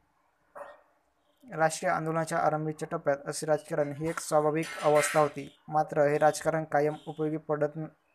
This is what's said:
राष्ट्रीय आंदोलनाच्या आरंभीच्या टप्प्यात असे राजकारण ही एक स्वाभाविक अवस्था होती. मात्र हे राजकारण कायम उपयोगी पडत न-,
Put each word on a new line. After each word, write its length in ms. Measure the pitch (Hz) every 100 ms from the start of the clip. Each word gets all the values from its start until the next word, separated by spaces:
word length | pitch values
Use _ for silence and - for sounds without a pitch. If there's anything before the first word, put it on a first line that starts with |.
| _ _ _ _ _ - - - _ _ _ _ _ _ 254
राष्ट्रीय 400 | 165 160 - 180
आंदोलनाच्या 460 | 165 160 165 160 165
आरंभीच्या 500 | 156 156 156 156 156
टप्प्यात 260 | 165 151 139 160
असे 200 | 147 156
राजकारण 460 | 151 - 160 143
ही 160 | 139 160
एक 100 | 165
स्वाभाविक 480 | - 156 151 156 165 -
अवस्था 380 | 156 147 147 160
होती. 360 | 147 139 143 - -
मात्र 380 | 156 156 156 143
हे 120 | 147
राजकारण 460 | 151 147 160 160
कायम 300 | 156 143 151 151 160
उपयोगी 300 | 151 156 156
पडत 400 | 156 151 151 160
न-, 80 | 156 - _